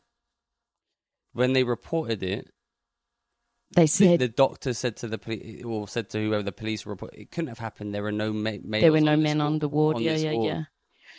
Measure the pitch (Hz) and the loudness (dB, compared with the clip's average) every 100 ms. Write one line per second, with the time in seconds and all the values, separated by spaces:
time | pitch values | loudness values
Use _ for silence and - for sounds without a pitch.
0 | _ _ _ _ _ _ _ _ _ _ | _ _ _ _ _ _ _ _ _ _
1 | _ _ _ - 127 131 120 120 - 165 | _ _ _ 0 2 2 2 -2 -4 -4
2 | 117 107 92 98 - _ _ _ _ _ | -2 -4 -2 -4 -6 _ _ _ _ _
3 | _ _ _ _ _ _ _ - 156 - | _ _ _ _ _ _ _ 4 4 6
4 | 180 175 127 110 135 - 135 117 123 - | 6 6 2 2 2 2 -6 -4 -4 -6
5 | 117 110 - 113 - 104 117 110 104 120 | -6 -6 -6 -8 -8 -12 -6 -6 -4 -6
6 | 104 107 107 107 101 - 110 107 107 98 | -6 -2 0 0 -2 -6 -6 -6 -6 -10
7 | - - 104 - 160 113 113 - 104 101 | -10 -14 -10 -6 -6 -6 -10 -8 -6 -4
8 | 104 104 107 107 110 104 - 107 160 156 | -2 -2 -2 -2 -4 -6 -4 4 6 6
9 | 151 151 156 151 147 156 147 147 156 156 | 4 4 2 0 0 0 -2 2 2 2
10 | 160 156 156 151 156 160 156 _ _ _ | 0 0 -2 0 -2 -2 -6 _ _ _
11 | - | -20